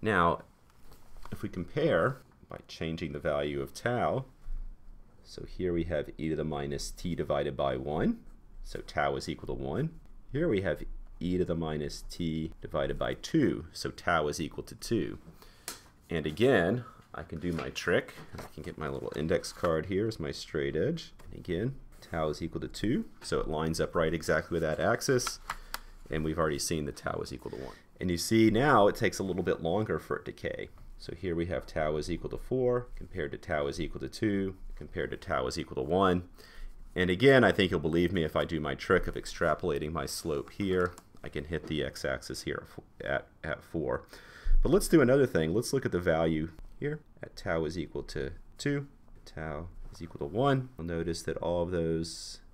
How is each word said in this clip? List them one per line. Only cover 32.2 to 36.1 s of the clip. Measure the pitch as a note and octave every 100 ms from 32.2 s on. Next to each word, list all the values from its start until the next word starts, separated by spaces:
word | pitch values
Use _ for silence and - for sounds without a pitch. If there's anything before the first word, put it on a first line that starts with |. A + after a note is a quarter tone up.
| -
to | -
four | - B2+ B2 B2 B2 -
compared | - G2 D2
to | -
tau | - D#2 C#2+
is | C#2+
equal | D2+ -
to | C2
two | - A2 G2 F#2+ F#2+ - -
compared | D2 - C#2+
to | -
tau | - D2+ B1+
is | E2+
equal | C#2+ -
to |
one. | C2+ F2+ F#2+